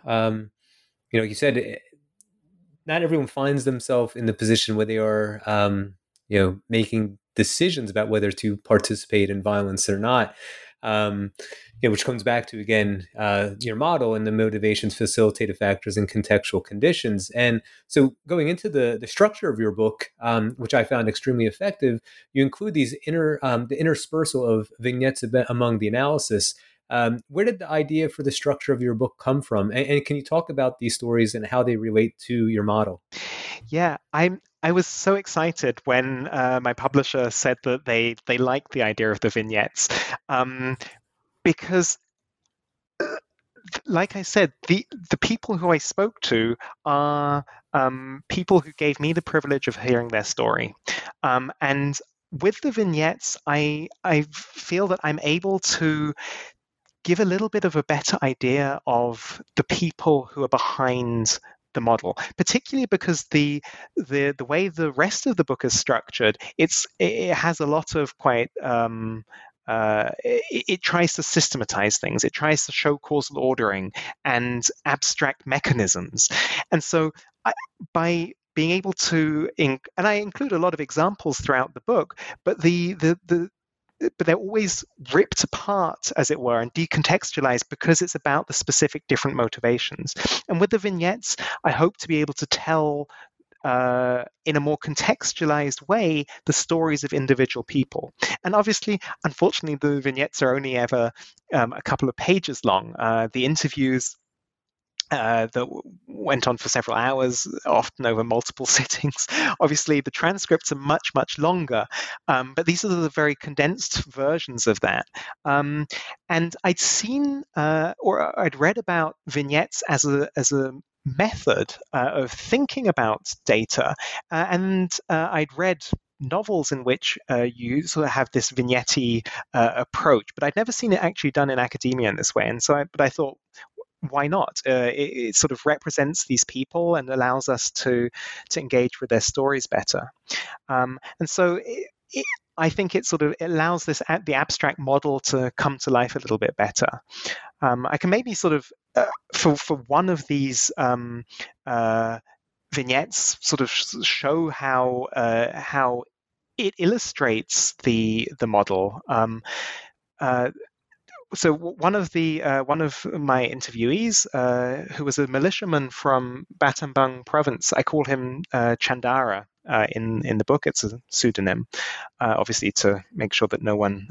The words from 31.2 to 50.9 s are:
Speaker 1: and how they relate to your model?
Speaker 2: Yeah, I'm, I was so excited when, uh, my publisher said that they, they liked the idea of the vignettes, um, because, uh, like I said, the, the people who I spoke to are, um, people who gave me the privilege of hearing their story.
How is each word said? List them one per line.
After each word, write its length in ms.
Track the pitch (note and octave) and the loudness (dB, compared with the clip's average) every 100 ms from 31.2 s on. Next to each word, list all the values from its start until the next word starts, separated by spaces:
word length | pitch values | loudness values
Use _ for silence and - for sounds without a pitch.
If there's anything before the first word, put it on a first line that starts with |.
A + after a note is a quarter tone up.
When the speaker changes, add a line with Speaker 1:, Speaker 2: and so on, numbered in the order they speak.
| A2 | 2
Speaker 1:
and 120 | A2+ | 0
how 180 | G#2+ B2+ | -2 0
they 140 | B2 A2 | 2 0
relate 400 | A2+ G#2+ A2+ - - | 2 2 2 -2 -4
to 200 | A#2+ A2+ | 0 2
your 160 | A2 | 2
model? 380 | G#2 G#2+ G#2 F2+ _ - - - - - A2+ | 2 2 0 -6 _ -14 -12 -12 -12 -16 -6
Speaker 2:
Yeah, 300 | D#3 F3 C#3+ - | 0 0 -2 -4
I'm, 260 | D3+ F3+ F#3 _ _ | 2 2 0 _ _
I 100 | D#3+ | 2
was 140 | F3+ | 2
so 300 | - - F#3+ | 0 -2 0
excited 640 | G3+ F#3+ E3+ E3 - B2+ - | 0 0 -2 0 0 -2 -2
when, 420 | - B2+ C3 B2+ C#3 | 2 2 2 -4 -4
uh, 320 | C#3 B2+ B2+ | -2 0 0
my 120 | B2 | 0
publisher 580 | A#2+ - C#3 C3+ C3+ A#2+ | -2 0 2 2 0 0
said 260 | - C3 B2 | 0 0 0
that 220 | C3 C3 | -2 -2
they, 300 | B2+ A#2 A#2 A#2 - | 0 0 0 -4 -2
they 100 | B2 | 0
liked 340 | B2+ C#3 - | 2 0 -4
the 120 | C3 | -2
idea 260 | G#2+ G#2+ A2 | 0 0 0
of 100 | G#2 | 0
the 100 | A2+ | 0
vignettes, 600 | A2+ A2 G#2+ A2 - - - - - - | -2 0 0 0 -2 -2 -2 -4 -8 -4
um, 480 | C3 B2+ C3 C3 C3 - - _ _ _ _ | -2 -2 -4 -6 -6 -10 -20 _ _ _ _
because, 540 | F3 - - F3+ E3+ - _ _ _ _ _ _ _ _ _ - | 0 0 0 0 2 -4 _ _ _ _ _ _ _ _ _ -8
uh, 160 | - - - _ _ _ F#3 - - | -8 -8 -14 _ _ _ -14 -12 -2
like 280 | E3+ G3 | 0 0
I 60 | G3 | -6
said, 320 | F#3 G#3 D#3+ - - | -2 2 2 0 0
the, 180 | F#3+ - B3 E3+ | 0 0 -16 -2
the 80 | - | -2
people 400 | - A3+ - F#3 | 0 -4 -4 -2
who 140 | F3 | 0
I 80 | D#3 | 0
spoke 400 | - - G#3+ - | -2 -2 -4 -4
to 340 | - A2+ A#2 A#2 - - | 0 0 0 -2 -10 -8
are, 600 | D3+ C#3+ D3 D3 C#3+ C#3+ - - _ | -2 0 0 0 0 -2 -4 -18 _
um, 500 | C#3+ C3 C3 C3 C#3 - | 0 0 -2 -10 -14 -6
people 300 | F3+ F3 F#3 | -4 4 4
who 120 | D#3 - | 4 0
gave 220 | D3+ C#3+ | 0 2
me 140 | D3+ | 0
the 80 | E3 | 0
privilege 440 | - D#3 C#3+ C#3 - | 0 0 2 0 0
of 80 | |
hearing 340 | - B2 A#2+ A#2+ | -2 2 2 2
their 140 | A2 | -2
story. 520 | - - A#2 A#2 A2+ - - | -2 0 2 2 -2 -8 -8